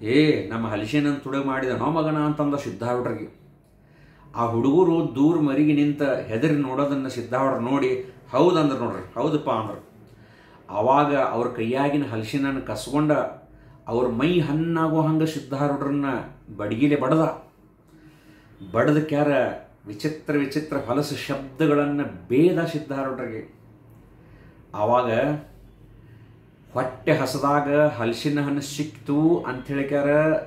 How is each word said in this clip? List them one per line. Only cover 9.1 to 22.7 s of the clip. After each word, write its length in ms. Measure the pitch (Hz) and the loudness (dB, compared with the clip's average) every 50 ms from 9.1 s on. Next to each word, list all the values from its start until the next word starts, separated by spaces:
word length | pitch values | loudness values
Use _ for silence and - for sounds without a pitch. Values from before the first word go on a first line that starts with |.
| - 117 | -6 -4
ಹೌದಪ್ಪ" 280 | 135 156 156 147 143 139 | -2 0 0 -2 -2 -2
ಅಂದ್ರು. 360 | 123 110 110 104 101 - - - - - - - - - - - - - - - - - - - | -2 -2 -4 -6 -10 -12 -16 -20 -20 -20 -20 -20 -20 -20 -20 -20 -20 -20 -20 -20 -20 -20 -16 -6
ಅವಾಗ 460 | 92 104 107 123 135 147 147 143 139 | -4 0 2 4 4 4 4 2 2
ಅವ್ರ 320 | 135 127 - 113 113 120 - | 0 0 0 -2 -2 -2 -2
ಕೈಯಾಗಿನ 580 | - 113 113 113 123 135 143 147 139 147 139 | -4 -4 -4 -2 -2 0 0 0 0 0 -2
ಹಲಸಿನ 420 | 113 113 110 110 - - 139 139 139 | -2 -4 -6 -6 -4 -4 -2 -2 -2
ಹಣ್ಣು 140 | 135 131 | -4 -4
ಕಸ್ಕೊಂಡ 500 | - - 107 - - 120 135 147 151 151 147 135 120 - - - - - - - - - - - - 113 | -6 -8 -8 -8 -6 -2 0 0 2 2 2 2 0 -2 -6 -12 -18 -20 -20 -20 -20 -20 -20 -16 -8 -4
ಅವ್ರ 200 | 117 120 127 120 | -2 0 0 0
ಮೈ 320 | 113 113 139 165 180 175 | 0 0 0 2 2 2
ಹಣ್ಣಾಗೋ 640 | 147 135 143 156 165 170 170 160 160 160 156 160 | 2 0 0 -2 0 0 0 0 0 2 2 2
ಹಂಗ 220 | 156 156 160 156 160 | 2 2 2 2 0
ಸಿದ್ಧಾರೂಢರನ್ನ 840 | 156 - 143 127 - 139 135 147 143 139 139 143 139 143 143 139 139 127 110 - - - - - - 110 95 | 0 -2 -6 -8 -6 -4 -2 0 0 0 -2 -2 -2 -2 -2 -2 -2 -4 -4 -6 -10 -14 -20 -20 -16 -10 -8
ಬಡಗಿಲೆ 380 | 104 104 110 113 143 147 147 | -6 -4 0 0 2 2 4
ಬಡದ. 480 | 127 123 131 160 160 160 - - - - - _ _ - _ _ _ _ _ - - - - - - _ - - - _ - - - 98 90 | 2 2 2 4 4 2 2 -2 -6 -12 -20 _ _ -20 _ _ _ _ _ -20 -20 -20 -20 -20 -20 _ -20 -20 -20 _ -20 -20 -20 -14 -4
ಬಡದ 280 | 90 113 127 151 147 156 | -2 2 2 4 4 2
ಕ್ಯಾರ 280 | 151 151 147 143 147 147 139 131 117 107 - - - - - _ - 104 | 2 0 0 0 2 2 2 2 0 0 -4 -8 -12 -18 -20 _ -18 -16
ವಿಚಿತ್ರ 460 | 107 - - 151 151 - - - 147 | -10 -6 -6 -6 -6 -6 -6 -2 -2
ವಿಚಿತ್ರ 440 | 147 139 135 - 156 151 - 143 135 | 0 -2 -2 -4 -6 -6 -4 -6 -6
ಹೊಲಸು 380 | 113 110 123 143 147 147 143 | -4 -2 -2 -2 -2 -2 -6
ಶಬ್ದಗಳನ್ನ 880 | 117 - - 135 139 135 135 - - 160 147 143 147 143 143 143 143 139 | -8 -6 -6 -6 -6 -8 -10 -4 0 2 2 4 2 2 0 -2 -2 -4
ಬೇದ 560 | 113 95 87 - - 120 135 160 185 165 160 | -4 -8 -12 -6 0 2 4 4 4 4 2
ಸಿದ್ಧಾರೂಢರಿಗೆ. 960 | 170 156 | 0 -2